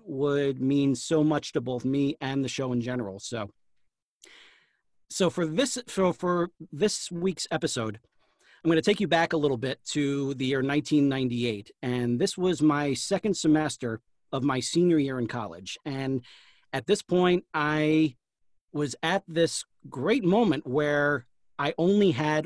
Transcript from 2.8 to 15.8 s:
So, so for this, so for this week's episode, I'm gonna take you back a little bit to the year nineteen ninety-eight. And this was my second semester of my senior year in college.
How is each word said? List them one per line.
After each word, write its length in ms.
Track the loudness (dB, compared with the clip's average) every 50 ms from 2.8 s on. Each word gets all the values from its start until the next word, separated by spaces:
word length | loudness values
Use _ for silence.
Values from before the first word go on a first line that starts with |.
| -2 -2 -4 -6 -6 -8 -10 -12
So, 300 | -10 -8 -8 -6 -8 -8 -10 _ _ _ _ _ _ _ _ _ _ _ _ _ -20 -20 -20 -20 -20 -20 _ _ _ _ _ _ _ _ _ _ _ _ -2
so 160 | 0 0 0
for 160 | 0 0 -4
this, 320 | -2 0 -2 -2 -2 -4 -8 -10 -8
so 260 | -2 0 0 0 0
for 380 | 0 -2 -2 0 0 -2 -4 -6 _ -18 -14
this 400 | -4 -2 -2 -2 -2 -4 -8 -10
week's 340 | -8 -4 -2 -2 -2 -4 -6 -6
episode, 480 | -4 -4 -2 -4 -4 -4 -6 -6 -8 -10 -16 _ _ _ _ _ _ _ _ _ _ _ 0
I'm 80 | 2
gonna 100 | 2 2
take 200 | 2 2 2 2
you 80 | 2 2
back 240 | 2 2 2 2 2
a 40 | 0
little 200 | 2 0 0 0
bit 260 | -2 -4 -6 -6 _ -6
to 460 | -4 -2 -2 0 -2 -2 -2 -4 -4
the 100 | -2 -2
year 160 | 0 0 0
nineteen 480 | 0 0 0 0 0 2 4 4 4 4
ninety-eight. 600 | 2 2 0 -2 -2 -2 -2 -2 -2 -4 -8 -14 -14 _
And 360 | -4 -2 -2 0 0 0 0 2
this 200 | 0 0 0 0
was 240 | 0 0 2 4
my 320 | 4 4 4 4 2 0 -2
second 420 | -2 -2 -2 -2 0 0 -2 -2
semester 640 | 0 2 4 4 4 2 0 -4 -6 -6 -6 -6 -6 -10 _ _ _ _ _
of 140 | -6 -2 0
my 160 | 0 0 0
senior 380 | -2 0 2 2 4 4 4 4
year 200 | 2 0 -2 -2
in 80 | -4 -4
college. 500 | -4 -6 -6 -8 -10 -12 -14 -14 -16 -12